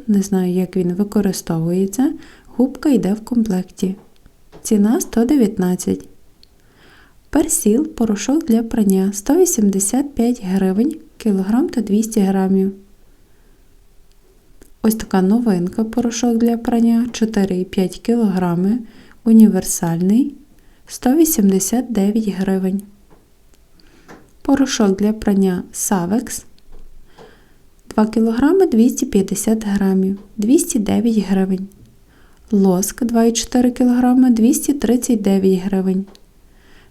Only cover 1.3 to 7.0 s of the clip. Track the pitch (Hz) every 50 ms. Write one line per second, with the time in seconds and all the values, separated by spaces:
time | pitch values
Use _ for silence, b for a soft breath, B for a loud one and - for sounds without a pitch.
1.3 | 190 - - - 170 160 160 170 175 185 196 196 - - 269 320 B B B B
2.3 | B B B - - - 254 262 - - - 302 262 185 175 180 214 214 - -
3.3 | 240 240 220 220 180 185 185 - - - 190 185 190 - - _ _ _ _ -
4.3 | _ _ _ - - - - - 220 226 202 214 262 381 - - - 226 240 262
5.3 | 302 277 220 190 - - 185 180 185 180 - - - - - - - - - -
6.3 | _ _ - _ b b b b b b b b b b